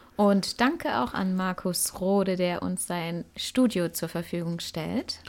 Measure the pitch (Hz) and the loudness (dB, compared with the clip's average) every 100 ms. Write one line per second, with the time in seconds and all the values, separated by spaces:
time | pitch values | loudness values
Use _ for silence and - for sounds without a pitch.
0 | - - 208 196 - - 247 339 302 - | -8 2 4 4 2 2 2 2 0 0
1 | 247 - 190 185 185 180 185 175 - - | 0 0 0 0 -2 -2 -2 -2 -2 -2
2 | 185 202 190 180 180 175 180 180 - 175 | 2 4 2 2 0 0 -2 -2 -2 -4
3 | 165 170 - - - - 254 190 170 - | -4 -6 -8 -8 -2 4 4 4 -2 -2
4 | 165 170 170 175 170 170 - 170 160 208 | -4 -4 -4 -4 -4 -4 -6 -6 -4 -4
5 | 359 - | -4 -8